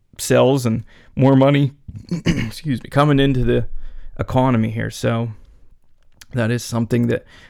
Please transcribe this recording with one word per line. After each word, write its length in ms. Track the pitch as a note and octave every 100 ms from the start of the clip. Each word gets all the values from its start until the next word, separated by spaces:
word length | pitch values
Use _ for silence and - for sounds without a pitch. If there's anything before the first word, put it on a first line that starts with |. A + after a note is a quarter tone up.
| _ -
sales 480 | - B2+ B2 C#3 B2
and 180 | A2 - - - -
more 180 | C3 C3+
money, 360 | C3+ C#3+ C#3 - -
<clears throat> 180 | - - E3+ -
excuse 560 | D#3 A2+ - D3+ A#2
me, 60 | -
coming 280 | C#3+ D3 C#3
into 240 | C#3 B2+
the 220 | A#2+ A#2+ A2+ - - - - -
economy 520 | - C3+ C3 A#2 A2
here. 200 | A2+ A2
So 400 | - A#2 A#2 A#2 G#2 - - - - _ _ _ _ -
that 200 | B2 A2
is 100 | A#2+
something 460 | - A#2 A2+ A#2+ A#2+
that 160 | A#2+ - -